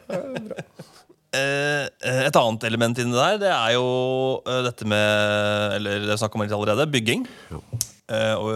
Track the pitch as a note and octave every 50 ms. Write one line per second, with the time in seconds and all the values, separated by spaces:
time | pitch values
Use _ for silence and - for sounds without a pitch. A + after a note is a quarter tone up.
0 | - - - - - C4+ B3+ B3 A3 G#3 - - - - _ - - - - -
1 | - _ - _ _ _ - C3 C3+ C#3 C#3+ C#3+ C#3+ D3 D3 C#3+ C3+ - - _
2 | - B2 B2+ C3 C3 D3 D3 E3+ B2+ A2+ A2+ A2 A#2+ A2+ A2+ A2+ A#2 A#2 A#2+ B2+
3 | A#2+ A#2+ B2 B2 C#3+ F3 G#3+ G#3 G3+ F#3+ E3 C3 A2+ A2+ A#2+ B2 B2+ B2+ B2+ B2+
4 | B2+ C3 C3 C3 C3 C3 C3 - - - B2+ B2+ B2+ B2 A#2 - A2 G#2+ G#2 G#2
5 | G#2 G#2 G#2 G#2 G#2 G#2 G#2 G#2 G#2 G#2 G#2 G#2 G#2 G#2 G2+ G2+ G#2 G2+ G2+ G2+
6 | G#2 G#2 G#2 G#2+ A2 G#2 - A2 G#2 G#2 G#2+ G#2 G#2 G#2+ G#2 A#2+ D3+ D#3+ C#3+ B2
7 | A2 A#2 C#3 A#3+ B3+ - - - - - D#2+ D2+ - - - A#2 - - - -
8 | _ - A2+ A2 A2 A2 A2 F#2 G#2 A2 A2